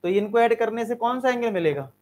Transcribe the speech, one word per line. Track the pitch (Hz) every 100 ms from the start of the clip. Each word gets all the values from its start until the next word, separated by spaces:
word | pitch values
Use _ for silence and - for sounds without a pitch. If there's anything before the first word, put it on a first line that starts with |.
तो | 175
इनको | 196 208 233
ऐड | 233 226
करने | 226 226
से | 226 233
कौन | 233 254
सा | 254
एंगल | 240 233
मिलेगा? | 190 160 143 135 _